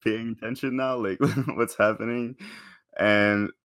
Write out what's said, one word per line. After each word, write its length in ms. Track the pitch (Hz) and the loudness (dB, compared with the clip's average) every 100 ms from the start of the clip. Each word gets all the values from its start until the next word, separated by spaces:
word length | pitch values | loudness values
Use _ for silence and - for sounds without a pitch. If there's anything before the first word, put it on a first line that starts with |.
paying 260 | 110 110 117 | -2 -2 -4
attention 440 | 113 110 127 135 127 | -6 -6 -4 -4 -2
now? 200 | 131 127 | -2 -2
Like, 220 | 101 90 | -2 0
<laughs> 280 | 139 110 120 - | 0 0 -2 -2
what's 200 | 117 - | -2 2
happening?" 580 | 107 110 113 120 117 - 202 - - - _ - | 2 2 -2 -4 -6 -8 -18 -18 -20 -20 _ 0
And 540 | 104 104 104 101 104 - | 4 6 4 2 0 -6